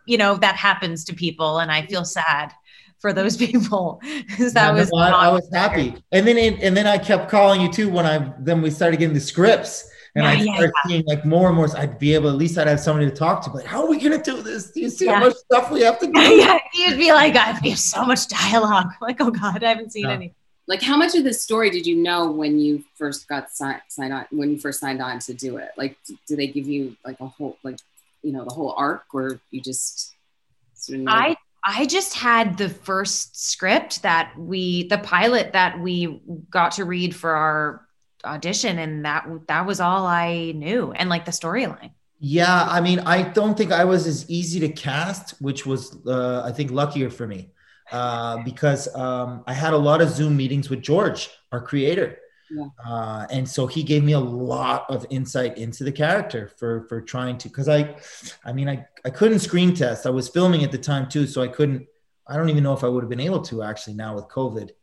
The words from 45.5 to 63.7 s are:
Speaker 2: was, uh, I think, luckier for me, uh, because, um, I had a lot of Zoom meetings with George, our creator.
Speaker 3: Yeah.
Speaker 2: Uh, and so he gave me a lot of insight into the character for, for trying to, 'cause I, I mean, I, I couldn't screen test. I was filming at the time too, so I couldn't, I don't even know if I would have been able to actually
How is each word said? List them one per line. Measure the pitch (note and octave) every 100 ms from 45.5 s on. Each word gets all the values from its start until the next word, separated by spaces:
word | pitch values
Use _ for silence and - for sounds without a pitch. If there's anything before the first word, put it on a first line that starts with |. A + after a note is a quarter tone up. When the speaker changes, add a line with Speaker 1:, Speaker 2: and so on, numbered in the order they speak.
| C3+
Speaker 2:
was, | C3+ C3 - - -
uh, | B2+ B2+ B2+
I | B2
think, | A#2+ C#3
luckier | B2+ C#3+ D3 B2+
for | - A#2
me, | G2 F#2 _ _ _ -
uh, | A#2+ B2 A#2 A#2 A#2
because, | A#2 B2 D3+ C#3 -
um, | C3 B2+ B2+ B2 A#2+ -
I |
had | C3+ D#3+
a | D3+
lot | C#3+ D#3
of | D#3+
Zoom | B2 D3+ C#3+
meetings | C3 C#3 C3
with | B2+
George, | - E3 F#3+ - - - -
our | B2
creator. | - C#3+ C#3 F3+ C3+ - - _ -
Speaker 3:
Yeah. | D3+ C#3+ C#3
Speaker 2:
Uh, | A#2 A#2 A2 A2 G#2
and | C3 C3
so | - B2+
he | D#3+
gave | C#3+ D3+
me | D3
a | D3
lot | B2 A#2+ B2 C3 B2+ B2+ -
of | C3 -
insight | C3+ C3 C3 B2 A2
into | A2+ -
the | C3+
character | C#3 D3+ G3+ - A#2 G2+ -
for, | A#2 A2+ A2+
for | A#2
trying | A2+ B2 B2+ B2
to, | -
'cause | - C#3+
I, | D3+ D3 - - - - -
I | -
mean, | C3 C#3
I, | C3+ - -
I | B2+
couldn't | - A3 A3
screen | - F3 F3+
test. | F3 B2 A2 C#3
I |
was | B2+ B2
filming | E3+ F#3 E3
at | C#3
the | C3
time | - C#3 C3
too, | D3+ C#3
so | C3
I | B2
couldn't, | - D3 C3 B2+ _ _ _ -
I | D3
don't | E3
even | D3+
know | C#3
if | C3+
I | B2+
would | B2
have | A#2
been | B2
able | D#3 F#3
to | - A2+
actually | G#2+